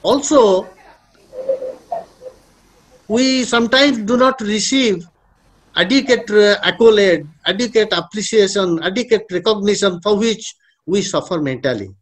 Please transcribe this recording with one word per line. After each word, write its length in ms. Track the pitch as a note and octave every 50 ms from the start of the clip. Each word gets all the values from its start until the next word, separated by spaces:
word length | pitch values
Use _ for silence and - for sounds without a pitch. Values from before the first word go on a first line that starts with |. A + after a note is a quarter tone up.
| -
Also, 640 | F3+ A#3 C#4+ C#4+ - D#4 C#4 A#3 G3+ - F#2+ G#3 - - _ _ - - _ _ _ _ _ _ _ - B4+ C5 C5+ C5+ - B4+ - - - _ _ F5 E5+ - _ _ _ B4+ B4+ - _ _ _ _ _ _ _ _ _ _ _ _ _ _
we 380 | - G#3 A#3+ C4 C4 C4 C4 B3
sometimes 540 | - A#3+ A#3 A#3 A3 B3 C4 C#4 D4 B3+ A3+
do 180 | G#3 G3+ B3
not 240 | A#3+ B3+ C4 B3+ -
receive 640 | G#3+ G3+ G#3+ G#3+ G3+ - C4+ C4+ B3+ A3 F#3+ E3+ E3+ _ _ _ _ _ _ _ _ _ _ _ _ _ _
adequate, 520 | - F3+ F#3 B3+ C#4 - B3 B3 A3+ A#3 G#3
uh, 260 | G#3 G#3 G#3 G#3 G3+ - -
accolade, 640 | F3+ F#3 - A#3 A3+ A3 G#3 G3+ F#3+ E3+ D3+ D3 - - _ _
adequate 480 | D#3+ F#3 G3 B3 A3 - A3+ G#3+ G#3+ A3+
appreciation, 880 | A3+ A3 - - G#3+ G3+ - A3+ A3 G3+ F#3+ G3 G3+ F#3+ F3+ E3+ D#3+ D#3+
adequate 420 | F3+ F#3+ B3 A#3+ B3 A3+ G3 - -
recognition 680 | F3+ F3 E3+ A3 G#3+ G3+ G3 G#3 G3+ - G3+ G3 F3+ E3+
for 160 | E3+ G#3 G#3
which 260 | G3 A3+ A3+ G#3+ A3 - - - _ _ _ _ _ _
we 160 | D#3 F3+ G3+
suffer 380 | F3+ - - D3+ - - F#3 E3
mentally. 480 | D3+ C3+ C3 A#2 B2 C3+ B2 G#2 G2 F#2 F#2+ _